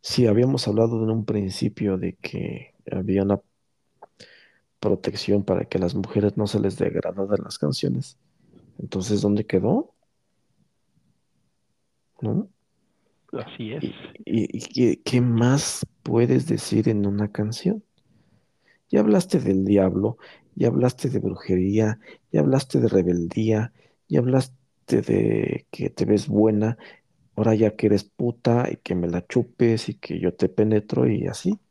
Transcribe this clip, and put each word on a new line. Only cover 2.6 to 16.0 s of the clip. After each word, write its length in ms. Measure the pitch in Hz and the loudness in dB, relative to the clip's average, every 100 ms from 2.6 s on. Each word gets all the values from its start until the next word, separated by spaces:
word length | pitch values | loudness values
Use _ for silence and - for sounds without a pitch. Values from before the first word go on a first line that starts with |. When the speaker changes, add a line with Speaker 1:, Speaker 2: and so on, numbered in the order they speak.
| - _ - | -14 _ -10
Speaker 1:
había 320 | - 98 95 | -6 -2 0
una 160 | 98 98 _ _ _ _ _ _ - _ - - _ _ _ _ | 2 -2 _ _ _ _ _ _ -20 _ -20 -20 _ _ _ _
protección 640 | 104 95 - - - 104 | -2 0 -2 -6 0 0
para 220 | 98 90 85 | 2 -2 0
que 120 | 92 | -2
a 40 | |
las 140 | 90 101 | -2 -4
mujeres 420 | 95 104 104 104 | -2 0 0 0
no 100 | 104 | -2
se 120 | 104 | 0
les 180 | 98 - | -2 -2
degradaran 680 | - - - 196 196 196 | -2 -2 -4 -6 -2 -2
las 140 | - - | -4 -4
canciones, 600 | 147 131 139 127 - _ _ _ _ - _ - | -4 -2 -4 -4 -8 _ _ _ _ -20 _ -16
entonces, 420 | - 95 98 104 | -8 -8 -2 0
¿dónde 240 | 101 104 104 | 2 0 0
quedó? 480 | 95 101 214 339 _ _ _ _ _ _ _ _ _ _ _ _ _ _ _ _ _ _ _ _ _ _ _ | 0 2 0 -2 _ _ _ _ _ _ _ _ _ _ _ _ _ _ _ _ _ _ _ _ _ _ _
¿No? 280 | 110 123 - _ _ _ _ _ _ _ _ | -4 -4 -4 _ _ _ _ _ _ _ _
Speaker 2:
Así 400 | - - - 110 | -12 -12 -12 -10
es. 100 | 139 | -8
Speaker 1:
¿Y, 100 | - - - - - | -8 -10 -20 -16 -4
y, 320 | 110 104 117 | -2 -2 -6
y 40 | |
qué, 400 | - 123 120 - | -8 0 2 0
qué 180 | - 123 | 0 0
más 640 | 123 113 120 143 - - - _ | 2 4 4 2 0 -8 -10 _